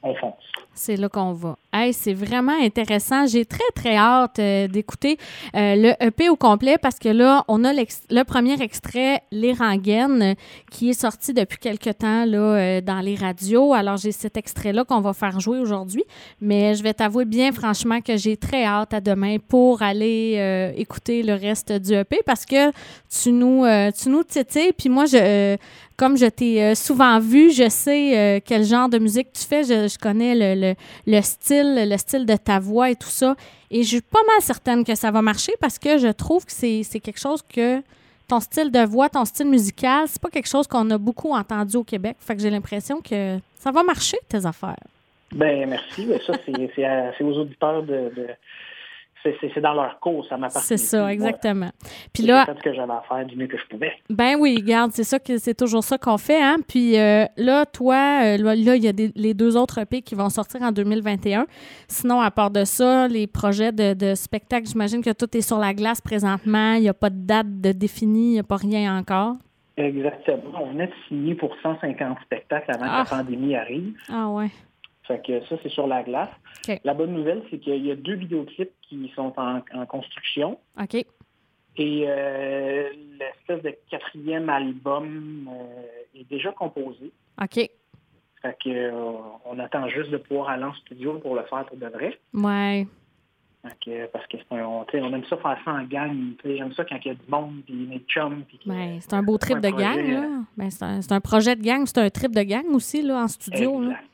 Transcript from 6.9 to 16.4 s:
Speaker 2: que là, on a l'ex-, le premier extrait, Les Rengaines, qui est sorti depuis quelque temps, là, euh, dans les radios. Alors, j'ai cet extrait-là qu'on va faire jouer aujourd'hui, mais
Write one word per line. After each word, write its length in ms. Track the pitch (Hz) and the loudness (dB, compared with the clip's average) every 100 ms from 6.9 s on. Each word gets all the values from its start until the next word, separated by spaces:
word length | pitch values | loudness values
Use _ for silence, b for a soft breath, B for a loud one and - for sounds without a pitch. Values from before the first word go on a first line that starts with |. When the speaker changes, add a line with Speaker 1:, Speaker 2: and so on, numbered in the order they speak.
| 240 | 0
Speaker 2:
que 120 | 226 | 2
là, 340 | 220 254 277 - | 6 6 6 4
on 160 | 214 247 | 2 4
a 80 | |
l'ex-, 320 | 285 226 - - | 2 -2 -6 0
le 140 | 240 | 2
premier 360 | 254 254 240 277 | 2 2 2 2
extrait, 600 | 240 - - 240 262 277 _ | -2 -6 -8 -2 0 0 _
Les 200 | 214 233 | -2 0
Rengaines, 840 | 240 226 196 190 214 262 262 196 196 B B B | 2 2 2 2 2 4 4 2 0 B B B
qui 180 | - 240 | -4 -2
est 20 | 247 | 0
sorti 340 | 233 - - | -2 -4 -2
depuis 240 | 247 190 - | 0 0 -4
quelque 320 | 240 208 - | -6 -4 -6
temps, 340 | - 220 220 233 | -2 0 2 2
là, 120 | 208 | 2
euh, 440 | 214 208 185 185 | 2 2 2 0
dans 200 | 185 190 | -2 -4
les 140 | 190 202 | -4 -4
radios. 580 | 190 175 190 233 285 | -4 -6 0 4 6
Alors, 240 | 254 196 196 | 4 2 -2
j'ai 160 | 208 | -4
cet 240 | 208 214 220 | -6 -6 -8
extrait-là 480 | - - 208 202 254 | -8 -6 -2 -2 0
qu'on 160 | 240 | 0
va 120 | 202 | 0
faire 260 | 196 202 190 | -2 -2 -2
jouer 200 | 185 254 | -2 -2
aujourd'hui, 440 | 240 202 185 208 415 B B | -2 -2 -4 -4 -6 B B
mais 360 | B | B